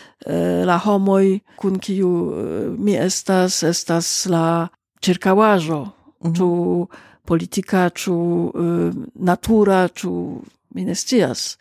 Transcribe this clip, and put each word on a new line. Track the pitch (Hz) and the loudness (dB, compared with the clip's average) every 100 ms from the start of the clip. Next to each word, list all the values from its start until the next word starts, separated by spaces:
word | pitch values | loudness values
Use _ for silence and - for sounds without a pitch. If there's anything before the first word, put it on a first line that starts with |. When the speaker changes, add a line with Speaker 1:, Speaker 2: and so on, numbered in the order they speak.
| - - | -20 -16
Speaker 1:
e, | - 165 175 175 | -6 -2 0 0
la | 180 175 | 0 0
homoj, | 202 202 196 190 196 190 - | 2 2 2 4 4 0 -6
kun | - 196 190 | -6 -4 -4
kiu, | - 190 185 175 175 | -4 -2 0 0 -2
e, | 80 98 82 - | -4 -6 -6 -6
mi | - 208 185 | -2 0 0
estas, | 175 - - 185 185 - | 0 -2 0 2 2 0
estas | 160 170 - 170 170 - | -2 -2 -2 -2 -2 -4
la | 185 170 165 170 170 _ _ _ | 0 0 2 0 -2 _ _ _
ĉirkaŭaĵo, | - 180 202 190 220 196 156 156 117 - _ _ | -2 0 2 4 6 4 0 -4 -8 -14 _ _
Speaker 2:
Mhm. | 165 | -4
Speaker 1:
ĉu | 170 180 175 175 175 185 - - _ | 0 2 2 0 -2 -4 -10 -20 _
politika, | - 170 175 - - 190 180 | -2 -2 -2 -6 -2 0 0
ĉu, | - - 175 170 170 | -2 -4 -2 0 0
e, | 170 - 170 170 170 180 - | -2 -2 -2 0 -2 -4 -10
natura, | - 180 175 - 226 208 190 180 | -4 0 0 2 4 4 4 2
ĉu | - 180 175 175 180 - _ _ | -2 -6 -6 -6 -10 -14 _ _
mi | - | -8
ne | 185 | -6
scias. | - - 247 147 117 - - | -6 0 2 2 -2 -8 -12